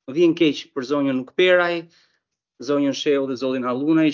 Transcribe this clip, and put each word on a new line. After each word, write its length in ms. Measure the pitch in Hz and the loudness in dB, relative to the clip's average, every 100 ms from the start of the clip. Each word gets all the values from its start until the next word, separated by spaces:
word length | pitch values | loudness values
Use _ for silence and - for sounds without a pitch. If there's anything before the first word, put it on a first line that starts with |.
| - | -6
vjen 240 | 147 170 | 2 2
keq 380 | 165 156 135 - | 4 0 0 -8
për 120 | 139 127 | -10 -4
zonjën 340 | 143 139 131 | -2 0 -2
Ukperaj, 640 | 127 - 185 180 175 170 170 _ _ _ _ _ _ - | -4 0 4 4 2 -4 -8 _ _ _ _ _ _ -10
zonjën 360 | 120 143 139 127 | -4 -2 -2 -2
Sheu 300 | 151 139 135 | -2 0 -2
dhe 80 | 120 | -4
zotin 280 | 131 131 123 | -4 -4 -4
Hallunaj, 440 | 127 147 160 156 | -2 0 2 0